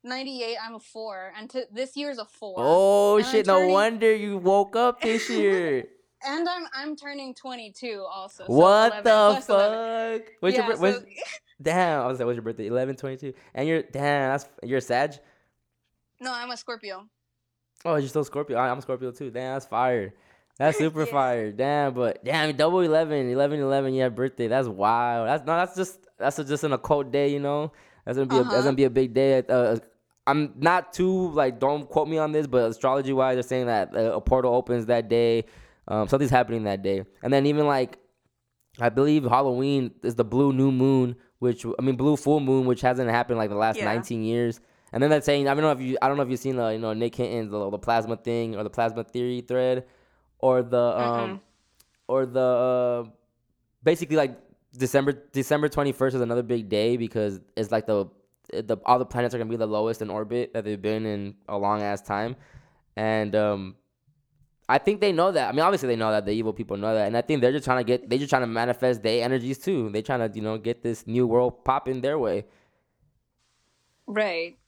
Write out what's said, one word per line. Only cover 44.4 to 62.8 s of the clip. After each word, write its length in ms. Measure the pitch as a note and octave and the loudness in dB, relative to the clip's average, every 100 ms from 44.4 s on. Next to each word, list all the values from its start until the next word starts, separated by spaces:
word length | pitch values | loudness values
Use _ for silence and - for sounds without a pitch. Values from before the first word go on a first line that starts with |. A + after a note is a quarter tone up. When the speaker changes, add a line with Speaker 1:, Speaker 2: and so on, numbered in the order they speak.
| A#2+ A2 _ _ _ | -2 -4 _ _ _
Speaker 2:
And 80 | - | 0
then 80 | C#3+ | 2
that's 160 | D3+ C#3+ | 2 2
saying, 220 | C#3+ C#3 | 2 2
I 60 | C#3 | 2
don't 80 | |
know 80 | D#3 | 2
if 100 | C3 | 0
you, 160 | C3 C3 | -2 0
I 60 | C3+ | 0
don't 100 | C#3+ | 0
know 60 | |
if 60 | B2+ | -2
you've 100 | B2+ | -2
seen 160 | C3+ B2+ | -4 -2
the, 120 | A2+ | -2
you 80 | A2 | -2
know, 160 | A2+ | -4
Nick 220 | A2 A#2 A2+ | -2 -4 -2
Hinton's, 340 | A2+ A#2 A2 | -4 -4 -4
the, 180 | G#2 G2 | -4 -4
the 80 | G2+ | -4
plasma 360 | A#2+ A#2 A2+ A2+ | 0 0 0 -6
thing 400 | - A#2 A2+ G#2 | -4 -4 -4 -6
or 80 | |
the 60 | G#2 | -6
plasma 340 | - A#2 A2+ | -2 -2 -2
theory 380 | A2 B2+ B2 B2 | -8 -6 -4 -6
thread, 440 | A#2+ B2+ B2+ B2+ B2+ _ _ _ _ _ | -4 0 0 -2 -6 _ _ _ _ _
or 240 | C3 B2+ | 2 2
the, 160 | A#2+ B2 | 2 2
um, 500 | A#2+ A#2 A#2+ A#2 A2+ | 2 2 0 0 -4
Speaker 1:
Mm-mm. 100 | F#3+ _ _ _ _ _ _ - | -8 _ _ _ _ _ _ -2
Speaker 2:
or 180 | C3 B2+ | -2 0
the, 120 | B2+ | 0
uh, 720 | B2+ B2 B2+ B2+ B2 A#2+ A#2 _ _ _ _ _ _ _ | 2 2 2 2 0 -2 -6 _ _ _ _ _ _ _
basically, 340 | - E3 E3 D#3 | 0 2 2 2
like, 200 | C#3 A#2+ _ _ _ - | 2 -4 _ _ _ -4
December, 360 | B2+ C#3 C#3 C#3 - | 2 4 2 -2 -6
December 340 | C3+ C3 D3 D3+ | -4 0 0 2
twenty-first 480 | D3 C#3 C3 C3 B2+ | 0 -2 0 0 0
is 60 | |
another 220 | A#2+ A#2+ | 0 -2
big 260 | A#2+ A#2+ G#2 | -2 -4 0
day 260 | G#2+ A2+ A#2+ | 0 2 0
because 440 | A2+ A#2 G#2 F#2+ _ - | -2 -2 -2 -4 _ -8
it's, 140 | G#2+ | -2
like, 160 | A2+ A2 | -2 0
the, 180 | G#2 G2 _ _ _ - | 0 -2 _ _ _ -10
the, 240 | - A2+ G#2+ - | -10 -4 -4 2
all 140 | B2 | 2
the 60 | B2+ | 2
planets 280 | A#2+ A#2+ | -2 -2
are 40 | A#2+ | -2
gonna 120 | A2 | -6
be 60 | A#2 | -4
the 80 | A2 | -2
lowest 340 | G#2+ A2 A2 | 0 -2 -4
in 80 | G#2+ | -6
orbit 440 | G#2 G#2+ A#2+ A#2 | -6 -4 -4 -4
that 100 | A#2 G#2 | -6 -6
they've 160 | G2+ | -4
been 240 | G#2 A2 A2 | -4 -2 -4
in 300 | G#2 G2+ G2+ - | -6 -8 -12 -8
a 80 | G#2 | -4
long 240 | G2+ G#2 | 0 0
ass 200 | G#2 G2+ | -2 -4
time. 340 | - G2+ A2+ - _ - _ _ | -4 -4 -4 -8 _ -20 _ _